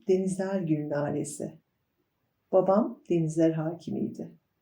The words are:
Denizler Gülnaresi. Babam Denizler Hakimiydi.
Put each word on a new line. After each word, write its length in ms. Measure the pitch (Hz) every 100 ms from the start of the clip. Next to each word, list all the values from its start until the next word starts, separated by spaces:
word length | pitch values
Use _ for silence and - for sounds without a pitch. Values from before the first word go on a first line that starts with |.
| -
Denizler 520 | 185 190 - 190 196
Gülnaresi. 920 | 160 151 147 147 147 147 - - - - _ _ _ _ _ _ _ _ _
Babam 500 | 190 185 202 285 - -
Denizler 400 | 170 160 160 160
Hakimiydi. 800 | 160 156 170 - - - - 165 - _ _